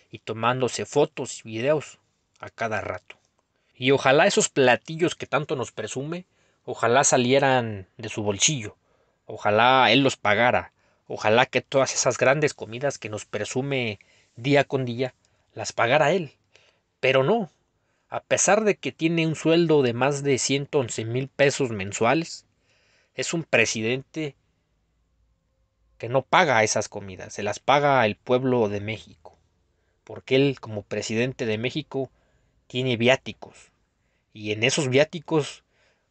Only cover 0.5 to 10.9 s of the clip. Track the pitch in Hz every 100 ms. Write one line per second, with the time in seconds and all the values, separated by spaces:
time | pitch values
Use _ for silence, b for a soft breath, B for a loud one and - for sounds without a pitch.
0.5 | 131 123 - 104 151 156 - 131 - 113
1.5 | 110 127 151 - - _ _ _ _ 98
2.5 | - 113 107 95 92 _ - _ _ _
3.5 | _ _ _ 127 135 135 139 190 202 196
4.5 | - 127 117 - 160 165 - - 135 147
5.5 | 151 113 - 107 - 143 170 - _ _
6.5 | _ - 120 117 123 143 139 123 135 135
7.5 | 131 117 104 92 _ 110 - 104 98 -
8.5 | 151 110 - _ _ _ _ _ 107 107
9.5 | 104 120 131 120 120 135 - 104 104 120
10.5 | 104 - _ _